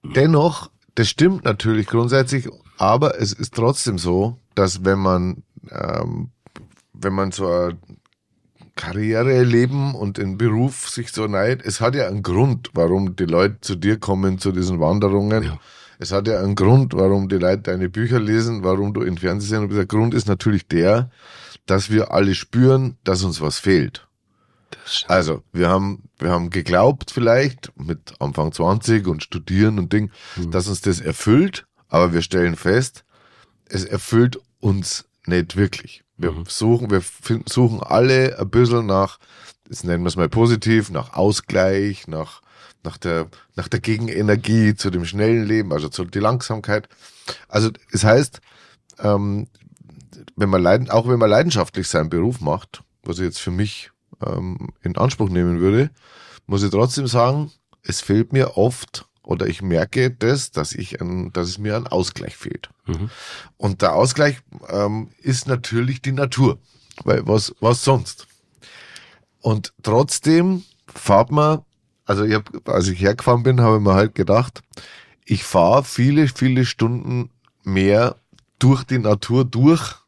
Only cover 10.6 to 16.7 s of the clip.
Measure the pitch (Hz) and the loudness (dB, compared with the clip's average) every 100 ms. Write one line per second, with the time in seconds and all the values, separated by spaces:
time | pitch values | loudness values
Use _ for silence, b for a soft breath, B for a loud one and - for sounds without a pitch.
10.6 | 131 131 - - 117 - 107 98 107 127 | -2 -4 -10 -10 -10 -6 -4 0 0 -2
11.6 | 107 - 117 135 101 101 92 90 135 127 | -6 -2 0 0 -4 -4 -2 2 2 0
12.6 | - - 85 95 95 90 87 85 101 104 | -4 0 2 2 -2 -2 0 2 2 0
13.6 | - 90 98 107 - 95 95 92 98 90 | -8 -2 -2 -2 -2 0 0 0 -2 -2
14.6 | 92 87 78 101 101 98 104 110 76 78 | -2 0 0 2 2 0 0 -2 -2 -8
15.6 | B B B B - 98 107 104 98 98 | B B B B -4 -2 -2 -2 -2 2
16.6 | 98 | 6